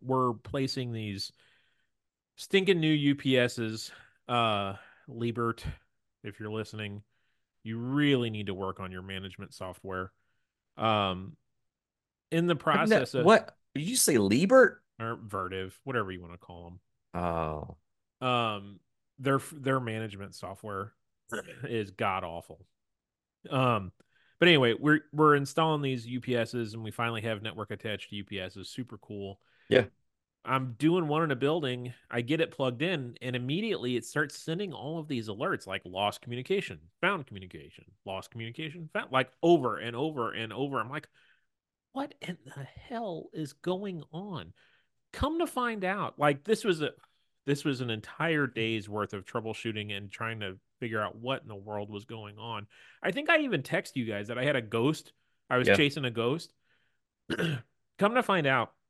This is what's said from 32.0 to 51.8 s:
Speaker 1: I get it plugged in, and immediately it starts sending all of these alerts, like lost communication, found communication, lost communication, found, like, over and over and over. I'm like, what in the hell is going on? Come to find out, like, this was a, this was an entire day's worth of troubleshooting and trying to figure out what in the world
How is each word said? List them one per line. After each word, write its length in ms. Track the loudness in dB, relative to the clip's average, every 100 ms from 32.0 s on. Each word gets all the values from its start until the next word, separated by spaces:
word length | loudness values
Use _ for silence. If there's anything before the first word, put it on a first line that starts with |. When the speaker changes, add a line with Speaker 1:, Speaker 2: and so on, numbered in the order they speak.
| -6
Speaker 1:
I 120 | -2
get 200 | 0 0
it 80 | 0
plugged 320 | 0 -2 0
in, 340 | -2 -2 -6 -8
and 140 | -6 -4
immediately 600 | -2 -2 -2 -2 -2 -2
it 100 | -2
starts 300 | -2 -2 -4
sending 380 | -6 -6 -6
all 240 | -8 -8 -8
of 100 | -4
these 200 | -6 -4
alerts, 400 | -4 -2 -4 -4
like 160 | -8 -4
lost 360 | 0 0 0
communication, 580 | -8 -8 -2 -2 -2 -10 -16 -2
found 280 | 0 0 -6
communication, 580 | -14 -14 -16 -18 -20 -20 _ -8
lost 260 | -8 -8
communication, 580 | -10 -10 -8 -10 -10 -8
found, 200 | -6 0
like, 180 | 2 2 2
over 340 | 6 6 4 -2
and 180 | -4 -4
over 360 | -4 -2 -4
and 200 | -4 -6
over. 280 | -4 -4 -2
I'm 100 | -4
like, 180 | -8 -12 _ _ _ _ _ _ _ _
what 200 | -8 -8 -10
in 160 | -12 -12 -12
the 220 | -14 -14 -16 -12
hell 420 | -8 -6 -8 -10
is 200 | -8 -8
going 500 | -6 -4 -4 -4 -8 -10
on? 420 | -12 -10 -10 -12 -18 _ _ _ _ _
Come 260 | -2 0 0
to 80 | -2
find 360 | 0 -2 -2
out, 340 | -2 -2 -2 2
like, 260 | 2 4
this 200 | 0 0
was 180 | 2 0
a, 100 | 0 -4 _ _ _ _ -2
this 200 | 0 0
was 160 | -2
an 80 | -2
entire 580 | -6 -8 -4 0 2 0
day's 400 | 0 0 -2 -4
worth 260 | -4 -4
of 120 | -6 -6
troubleshooting 720 | -6 -4 -6 -6 -4 -6 -8
and 140 | -10
trying 280 | -8 -6 -4
to 180 | -8 -8 _ -10
figure 220 | -4 -2
out 140 | -4 -4
what 240 | -6 -6
in 60 | -6
the 80 | -14
world 340 | -8 -8